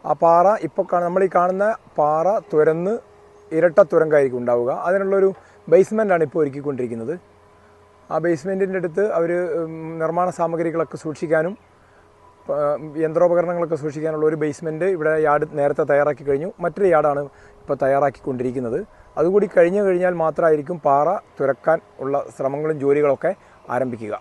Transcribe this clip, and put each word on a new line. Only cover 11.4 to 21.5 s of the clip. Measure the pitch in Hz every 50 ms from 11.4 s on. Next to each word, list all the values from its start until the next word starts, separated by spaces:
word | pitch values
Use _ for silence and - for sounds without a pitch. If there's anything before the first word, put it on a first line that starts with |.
| 156 180 202 _ _ _ _ _ _ _ _ _ _ _ _ _ - - _ _ -
പ-, | - 139 147 147 147 147 120 151 156 143 156 160
യന്ത്രോപകരണങ്ങളൊക്കെ | 156 156 170 175 175 175 175 170 175 175 175 175 156 165 139 143
സൂക്ഷിക്കാനുള്ള | 156 139 156 151 160 156 151 156 156
ഒരു | 160 156 156
ബേസ്മെൻറ്റ് | 151 143 - 175 160 156 156 170 196 190
ഇവിടെ | 165 151 156 156 156 156
യാർഡ് | 147 147 147 156 156 151 151
നേരത്തെ | 143 143 147 156 156 135
തയ്യാറാക്കി | 147 143 143 147 143 - 143 143
കഴിഞ്ഞു. | 139 139 160 196 - - 170
മറ്റൊരു | 170 160 - 202 185 165
യാർഡാണ് | 151 151 147 143 143 147 147 - - - - - -
ഇപ്പോൾ | - - 143 127 143
തയ്യാറാക്കിക്കൊണ്ടിരിക്കുന്നത്. | 135 139 139 143 139 - - - 147 131 123 123 127 120 135 123 117 120 160 214 - - - - - - -
അതുകൂടി | 151 175 190 208 202 196 -
കഴിഞ്ഞു | 190 170 175 185 208 208
കഴിഞ്ഞാൽ | 190 185 175 180 180 180 170 160
മാത്രമായിരിക്കും | 156 151 - 165 165 156 147 143 135 - 147 -
പാറ | 151 139 139 147 165 196 - - - _ -
തുരക്കാൻ | 143 135